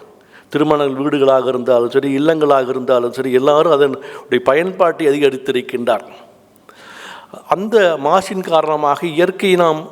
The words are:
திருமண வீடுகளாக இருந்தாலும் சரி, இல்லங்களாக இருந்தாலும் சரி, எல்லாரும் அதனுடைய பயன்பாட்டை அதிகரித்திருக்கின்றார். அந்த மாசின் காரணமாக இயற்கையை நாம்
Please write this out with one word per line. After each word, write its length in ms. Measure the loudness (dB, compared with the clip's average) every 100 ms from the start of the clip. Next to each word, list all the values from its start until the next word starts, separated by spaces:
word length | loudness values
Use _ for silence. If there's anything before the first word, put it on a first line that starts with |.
| -20 -20 _ -20 -6
திருமண 380 | -2 0 0 0
வீடுகளாக 600 | -2 -2 0 2 2 0
இருந்தாலும் 440 | -2 0 0 2
சரி, 280 | -2 -2 -2
இல்லங்களாக 500 | 0 0 2 2 0
இருந்தாலும் 440 | -4 0 0 0
சரி, 200 | -4 0
எல்லாரும் 400 | 2 2 2 4
அதனுடைய 680 | 2 2 -2 -12 -16 -4 -2
பயன்பாட்டை 640 | 2 0 0 0 -2 0 0
அதிகரித்திருக்கின்றார். 1000 | 2 2 0 -4 -4 -4 -6 -2 -2 -4 -20 -20 _ _ _ _ -20 -20 -20 -20 -20 -20 -12 -4
அந்த 500 | -4 0 2 2 0
மாசின் 380 | 0 0 0 -6
காரணமாக 640 | 0 0 2 0 0 -2 -4
இயற்கையை 500 | 0 0 0 0 2
நாம் 220 | 2 0 -6